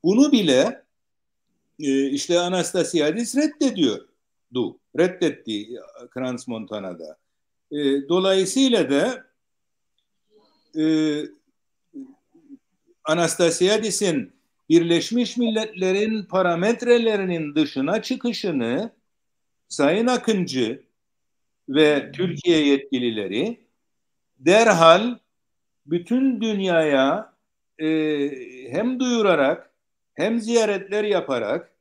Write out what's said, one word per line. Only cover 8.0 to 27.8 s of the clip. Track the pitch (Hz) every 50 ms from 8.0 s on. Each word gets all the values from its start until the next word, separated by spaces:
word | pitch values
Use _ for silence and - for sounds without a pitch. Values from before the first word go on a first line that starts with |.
| 135 135
dolayısıyla | 170 185 185 190 190 190 190 185 - 262 269 262 233 202 156 123
da, | 139 143 175 247 247 - - _ _ _ _ _ _ _ _ _ _ _ _ _ _ _ _ _ _ _ _ _ _ _ _ _ _ _ _ _ _ 160
e, | 156 160 160 156 156 156 147 151 151 - - _ _ _ _ _ _ _ _ _ _ _ _ 285 269 262 269 _ _ _ _ 330 320 285 277 _ _ _ _ _ _ _ _ _ _
Anastasiadis'in | 156 160 170 170 165 - - 175 165 165 - 180 190 214 214 226 214 175 - 208 185 160 135 - - _ _ _ _ _ _ _ -
Birleşmiş | 160 170 170 170 170 160 147 - 220 247 240 - -
Milletler'in | 240 240 226 220 220 220 220 - 180 185 185 185 202 214 220 220 214 190
parametrelerinin | _ 175 190 180 180 170 170 180 214 240 233 247 240 240 233 233 226 214 196 190 185 175 165 156 147 147
dışına | 156 156 - - 135 135 156 196 220
çıkışını | 214 - 262 - - 240 208 - - 190 156 135 117 117 123 160 214 226 _ _ _ _ _ _ _ _ _ _ _ _ _ _ _
Sayın | _ - - 143 143 170 208 233
Akıncı | 247 254 - - 226 214 190 170 131 131 131 117 107 - - _ _ _ _ _ _ _ _ _ _ _ _ _ _ _ _ _ -
ve | 135 151 156 151 147 139 117 -
Türkiye | - 160 185 185 - 143 - 175 165 156 147
yetkilileri | 143 139 139 139 - 135 123 123 120 113 107 101 92 98 117 165 226 240 _ _ _ _ _ _ _ _ _ _ _ _ _ _ _ _ _
derhal | 131 160 190 220 233 226 190 165 165 165 170 190 220 247 240 - _ _ _ _ _ _ _ _ _ _ _ _ _
bütün | 143 165 175 175 - 233 262 269 269 247 202
dünyaya, | 226 220 214 202 190 185 170 165 160 151 143 135 135 139 160 208 226 - _ _ _ _ _ _ _ _ _ -